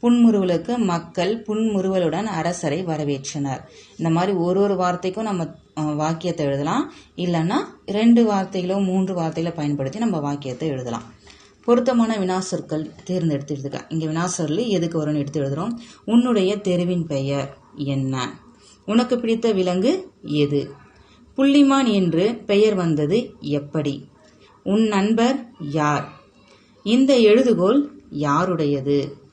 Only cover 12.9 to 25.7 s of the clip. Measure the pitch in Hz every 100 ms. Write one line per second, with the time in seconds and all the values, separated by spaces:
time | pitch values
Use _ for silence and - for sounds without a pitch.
12.9 | - - 180 165 - 143 143 139 135 -
13.9 | 160 156 160 170 - 156 165 240 190 165
14.9 | 170 151 151 143 156 139 139 208 233 -
15.9 | - - 233 254 214 185 202 196 175 175
16.9 | 175 160 139 135 139 135 - _ - 139
17.9 | 135 131 131 120 - - - - - -
18.9 | 220 240 240 226 226 226 196 180 180 220
19.9 | 381 - _ - 147 143 143 135 - -
20.9 | - - - - - 277 285 277 269 254
21.9 | 202 175 160 202 233 - 202 214 196 170
22.9 | 147 147 214 233 - 147 143 143 156 147
23.9 | 135 - _ - _ - _ - 202 220
24.9 | 202 202 226 233 277 - - 147